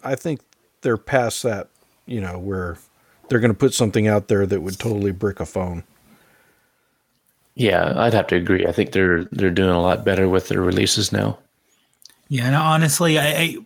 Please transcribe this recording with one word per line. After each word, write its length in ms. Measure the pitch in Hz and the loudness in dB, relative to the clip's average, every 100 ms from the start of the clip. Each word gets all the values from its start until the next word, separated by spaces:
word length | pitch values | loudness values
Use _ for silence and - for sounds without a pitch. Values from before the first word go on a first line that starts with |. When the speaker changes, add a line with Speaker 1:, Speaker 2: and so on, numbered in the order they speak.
Speaker 1:
I 120 | 131 135 | -8 -6
think 260 | 170 143 _ _ _ _ | -6 -8 _ _ _ _
they're 160 | 135 110 | -2 -2
past 460 | - 135 117 - | 0 -2 0 -4
that, 240 | 120 101 - _ _ _ - | -6 -6 -8 _ _ _ -10
you 120 | 117 | -8
know, 200 | 95 90 | -8 -8
where 380 | 98 95 90 82 - _ _ _ - | -6 -6 -6 -10 -16 _ _ _ -2
they're 100 | 120 | 2
gonna 140 | 117 | 2
put 220 | 101 135 - | 2 0 2
something 320 | 113 110 107 | 0 2 2
out 200 | 104 101 | 2 2
there 200 | 104 98 | 0 2
that 140 | 98 | -2
would 180 | 90 95 | -4 -6
totally 320 | 117 104 101 | -4 -2 -2
brick 280 | 92 104 98 | -2 -4 -6
a 60 | - | -8
phone." 380 | 104 90 85 - _ _ _ _ _ _ _ _ _ _ _ _ _ _ _ _ - | -6 -6 -8 -12 _ _ _ _ _ _ _ _ _ _ _ _ _ _ _ _ -2
Speaker 2:
Yeah, 380 | 110 87 85 - | 2 2 2 2
I'd 180 | 117 110 | 2 2
have 100 | - | 2
to 80 | 90 | 0
agree. 300 | 87 92 87 | 2 0 0
I 60 | |
think 220 | 85 98 | 0 -2
they're, 320 | 95 92 85 87 | 2 2 2 -2
they're 260 | - 95 | -2 0
doing 180 | 87 95 | 2 2
a 100 | 87 | 2
lot 240 | 90 - | 2 0
better 240 | - 95 95 | 0 2 2
with 200 | 92 - | 2 0
their 140 | 98 | -2
releases 500 | 90 90 107 - 101 | 0 2 0 0 -2
now. 260 | 104 104 107 _ _ _ _ _ _ - _ - | -2 -2 -4 _ _ _ _ _ _ -20 _ -6
Speaker 3:
Yeah, 200 | 135 123 | -4 0
and 80 | 143 | 0
honestly, 640 | 160 160 160 - 170 156 | 2 2 2 2 2 2
I, 80 | 147 | 2
I, 280 | 156 160 - | 0 -2 -4